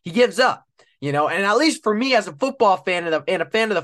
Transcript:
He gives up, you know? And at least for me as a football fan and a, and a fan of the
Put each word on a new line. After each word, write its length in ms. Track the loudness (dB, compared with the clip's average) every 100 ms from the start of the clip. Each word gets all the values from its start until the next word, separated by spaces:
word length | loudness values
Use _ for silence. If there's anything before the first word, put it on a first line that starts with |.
He 80 | -6
gives 280 | 0 2 2
up, 260 | 0 -2 _ _ _ _
you 100 | -4
know? 160 | 0 0
And 160 | 0
at 140 | 0 2
least 260 | 2 0
for 100 | -2
me 220 | -2 0 0
as 120 | 0
a 60 |
football 440 | -4 -6 2 2 2
fan 280 | -2 -4 -2
and 100 | -4
a, 80 | -2
and 140 | -4
a 80 | -2
fan 200 | -2 0
of 40 |
the 60 | -2